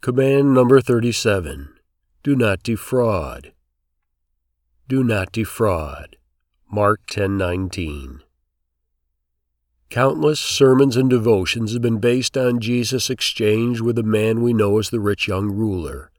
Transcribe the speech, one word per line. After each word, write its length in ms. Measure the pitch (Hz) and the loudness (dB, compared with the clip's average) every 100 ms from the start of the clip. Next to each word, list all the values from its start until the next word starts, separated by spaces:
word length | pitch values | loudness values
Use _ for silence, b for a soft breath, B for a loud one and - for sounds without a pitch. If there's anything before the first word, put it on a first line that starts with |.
| - | -2
Command 480 | 123 135 139 139 | 0 2 4 4
number 260 | 131 123 135 | 4 6 6
thirty-seven, 920 | 120 120 120 110 117 101 80 69 69 _ _ _ _ _ | 6 0 2 0 0 0 -4 -12 -16 _ _ _ _ _
do 140 | - 139 | -2 0
not 260 | 113 95 | 0 -2
defraud. 880 | - 110 - 131 117 98 71 62 - _ _ _ _ _ _ _ _ _ _ _ _ _ _ | -4 -6 -2 -2 0 -2 -6 -12 -18 _ _ _ _ _ _ _ _ _ _ _ _ _ _
Do 160 | 131 | -2
not 300 | 123 107 92 | 0 0 -2
defraud. 800 | - 107 - 110 87 76 71 76 _ _ _ _ _ _ | -4 -6 -2 0 0 -6 -12 -18 _ _ _ _ _ _
Mark 300 | 104 101 107 - | 0 0 0 -4
ten 280 | - 98 98 | -4 -2 0
nineteen. 840 | 92 90 92 - 80 71 65 65 _ _ _ _ _ _ _ _ _ _ _ _ _ _ _ _ _ | -2 -2 -4 -6 -8 -8 -12 -18 _ _ _ _ _ _ _ _ _ _ _ _ _ _ _ _ _
Countless 480 | - 135 156 151 151 | -2 0 2 0 0
sermons 580 | - - 135 131 139 120 | -4 2 4 6 4 4
and 140 | 131 | 2
devotions 600 | 123 113 104 90 117 110 | 2 4 2 2 -4 -4
have 100 | 120 | -2
been 160 | 117 113 | -2 0
based 380 | 110 127 123 - | 0 0 -2 -2
on 240 | 127 120 | 0 0
Jesus' 500 | 110 123 113 127 - | -2 -2 -2 -4 -4
exchange 680 | 127 - - 107 107 120 117 | -4 -6 -2 0 2 0 -2
with 160 | 113 117 | -2 -2
the 80 | |
man 380 | 110 110 110 113 | 0 0 2 2
we 100 | 120 | 2
know 260 | 117 104 104 | 2 2 2
as 120 | 107 | 0
the 100 | 117 | -4
rich 260 | 101 101 - | -2 -2 -2
young 240 | 95 104 | -4 -4
ruler. 640 | 101 110 92 76 71 - | -2 -2 -4 -6 -12 -16